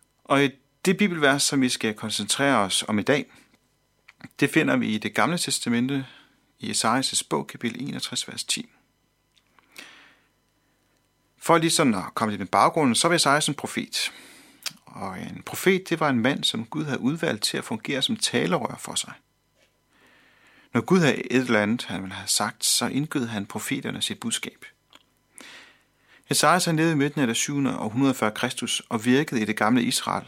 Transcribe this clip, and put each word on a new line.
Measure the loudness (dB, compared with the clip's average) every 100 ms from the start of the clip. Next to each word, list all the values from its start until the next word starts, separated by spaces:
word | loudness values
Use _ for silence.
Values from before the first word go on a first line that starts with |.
| _ _
Og | 0 2
i | 2 0 _ _
det | 0 2
bibelvers, | 2 4 4 4
som | 2 2
vi | 2
skal | 0 -2
koncentrere | -4 -6 -4 -2 0 2 2
os | 2 0 0
om | 0
i |
dag, | 2 0 -2 -14 _ _ _ _ _ _ _ -20 -16 0
det | 2
finder | 4 4 2
vi | 0
i | -2
Det | -2
Gamle | 2 2 2
Testamente, | -2 -4 0 0 0 -2 -6 -14 _ _ _ _
i | -6
Esajas' | -2 0 0 0 -4 -2
bog, | -4 -4
kapitel | -6 -6 -6
enogtres, | -8 -8 -8 -8 -8
vers | -8
ti. | -6 -6 -8 _ _ _ _ _ _ _ _ _ _ -20 -20 -20 -20 _ _ _ _ _ _ _ _ _ _ _ _ _
For | 2 4
lige | 4
sådan | 2 2
at | 0 -4
komme | -4 -4
lidt | -4 0
i |
baggrunden, | 4 4 4 2
så | 2 2
var |
Esajas | 4 4 2 0
en |
profet. | -4 -6 -6 -6 -4 -6 -8 -20 -20 -20 -16 -14 -14 -16
Og | -12 -10 -10
en | -12 -12 -12
profet, | -2 2 2 0
det | -2
var | 2
en | 2
mand, | 2 0
som | -2 -4 -6
Gud | -8
havde | -6 -2
udvalgt | -2 -2 -2 -2
til | -2 -4
at |
fungere | -6 -8 -6 -4
som | -2 -2
talerør | -2 0 0 0 -2 -8
for | -8
sig. | -8 -8 -12 _ _ _ _ _ _ _ _ _ _ _ _ _ _ _
Når | -2
Gud | 4 4
havde | 6 2 2
et | 0
eller | 4 4
andet, | 4 0
han | -4 -8
ville | -8
have | -8 -4
sagt, | -2 -2 -2
så | -2 0 0
indgød | -2 -2 -4 -4
han | -6 -6
profeterne | -8 -6 -6 -6 -6
sit | -6 -6
budskab. | -6 -6 -8 -14 -20 _ _ -20 _ _ _ -20 -20 -20 -20 _ _ _ _ _ -4
Esajas, | 4 6 4
han | 4 2
levede | 2
i | 2
midten | 2 2
af | 0
det | 0
syvende | -2 -2 -2 -2
århundrede | -4 2 2
før | 2 0
Kristus | 0 -4 -4 -6 -6 -4
og | -2
virkede | 2 4 2 0
i |
det | 0 2
gamle | 2 4
Israel, | 2 0 -2 -4